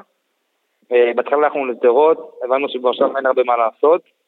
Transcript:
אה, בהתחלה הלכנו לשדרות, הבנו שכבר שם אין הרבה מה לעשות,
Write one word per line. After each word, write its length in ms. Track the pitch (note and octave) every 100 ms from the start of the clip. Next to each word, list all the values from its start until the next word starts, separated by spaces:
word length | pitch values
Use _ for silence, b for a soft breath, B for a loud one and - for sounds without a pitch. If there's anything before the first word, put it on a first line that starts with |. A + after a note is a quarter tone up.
| - _ _ _ _ _ _ _ -
אה, 200 | B2 A#2+ A#2+
בהתחלה 220 | - C#3+
הלכנו 280 | D3 D3 C3
לשדרות, 760 | A#2 B2 A#2+ D#3 D#3+ - -
הבנו 260 | B2+ C3 C3+
שכבר 240 | B2+ B2
שם 240 | A2+ A2 C3+
אין 80 | C3
הרבה 180 | B2+
מה 140 | B2 A#2+
לעשות, 440 | A2+ - D3 F3 - _